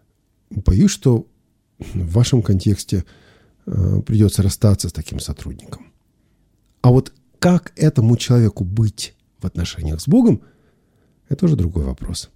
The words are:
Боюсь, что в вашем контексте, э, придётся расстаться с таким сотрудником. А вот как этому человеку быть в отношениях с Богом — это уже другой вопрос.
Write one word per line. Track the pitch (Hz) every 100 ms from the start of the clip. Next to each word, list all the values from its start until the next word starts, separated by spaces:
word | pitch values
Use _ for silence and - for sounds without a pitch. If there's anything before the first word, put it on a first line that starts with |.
| _ _ _ _ _
Боюсь, | 101 98 95 -
что | - 131 113 - _ _ _ _ _
в | - 95 85
вашем | 98 127 127
контексте, | 107 92 104 98 - 95 - _ _ _ _ _ -
э, | 95 92 98 98
придётся | 110 101 -
расстаться | 95 - 107 98 90
с |
таким | - - -
сотрудником. | - - 76 - - - - _ _ _ _ _ _ _ _ _
А | 123
вот | 127 127 - _ _
как | 175 180 - -
этому | 156 - 113 117
человеку | - 123 110 -
быть | 90 107 107 - - _ _ _
в | 92
отношениях | - 87 - 78 78
с | -
Богом — | 226 233 127 - _ _ _ _ _ _ _ -
это | 143 185
уже | 107
другой | 85 82
вопрос. | 65 65 - - -